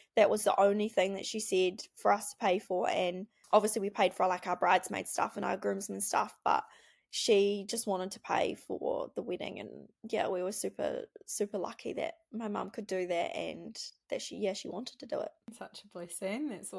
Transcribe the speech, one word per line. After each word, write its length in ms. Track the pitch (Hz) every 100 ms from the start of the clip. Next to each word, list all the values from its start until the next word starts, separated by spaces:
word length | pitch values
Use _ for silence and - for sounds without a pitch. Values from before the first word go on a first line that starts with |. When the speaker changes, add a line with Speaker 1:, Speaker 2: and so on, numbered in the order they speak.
| _ -
Speaker 1:
That 160 | -
was 120 | 208
the 160 | 196 -
only 300 | 202 208 214
thing 240 | - 190 196
that 120 | -
she 120 | 220
said 420 | - 185 185 196 - -
for 160 | 208
us 200 | 202 -
to 60 | -
pay 200 | 214 185
for. 320 | - 180 -
And 380 | - 180 185 202 _ -
obviously 300 | 208 208 226
we 100 | 196
paid 240 | - 185 -
for, 100 | 185
like, 220 | 180 185
our 80 | 180
bridesmaid 520 | 180 185 - 196 -
stuff 280 | - 202 214
and 100 | 202
our 120 | 190
groomsmen 440 | 202 196 196 196
stuff, 380 | 202 - 214 -
but 200 | - - - - - _ _
she 540 | - - 202 202 208 196
just 160 | 226 220
wanted 260 | 185 185
to 80 | -
pay 340 | - - - -
for 560 | - - - - - -
the 60 |
wedding. 380 | 190 180 - -
And, 300 | - - - _ 226
yeah, 200 | 214 -
we 120 | 185
were 120 | 180
super, 520 | 214 196 - - - - - -
super 320 | - 208 202
lucky 340 | 170 - -
that 220 | - - - _
my 160 | 220 214
mum 240 | 202 190
could 160 | - 208
do 180 | 185 180
that 300 | 170 - -
and 420 | 165 165 196 - - - _
that 140 | -
she, 140 | - -
yeah, 160 | 196
she 160 | 202 185
wanted 280 | 175 254 -
to 60 | 240
do 140 | -
it. 100 | - - - -
Speaker 2:
Such 280 | - -
a 40 | 208
blessing. 580 | 180 175 - 190 226 302
That's 220 | 190 -